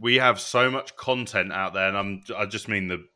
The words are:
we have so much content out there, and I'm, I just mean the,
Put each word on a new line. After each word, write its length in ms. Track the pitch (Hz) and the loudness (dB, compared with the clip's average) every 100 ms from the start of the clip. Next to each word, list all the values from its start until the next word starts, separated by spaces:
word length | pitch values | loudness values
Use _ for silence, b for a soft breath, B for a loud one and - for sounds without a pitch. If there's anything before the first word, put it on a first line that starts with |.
we 160 | 113 127 | 2 6
have 240 | 127 113 | 6 4
so 280 | - 123 127 | 0 2 2
much 280 | 131 - - | 2 -6 -8
content 560 | - 127 120 101 92 | -2 -2 0 -2 -2
out 220 | 92 95 | -2 -2
there, 120 | 95 95 | 0 0
and 80 | 101 | 0
I'm, 260 | 98 95 - 104 | -4 -6 -8 -6
I 100 | 101 | -4
just 200 | 107 - | -6 -4
mean 220 | 101 92 | -2 -2
the, 160 | 90 90 | -6 -8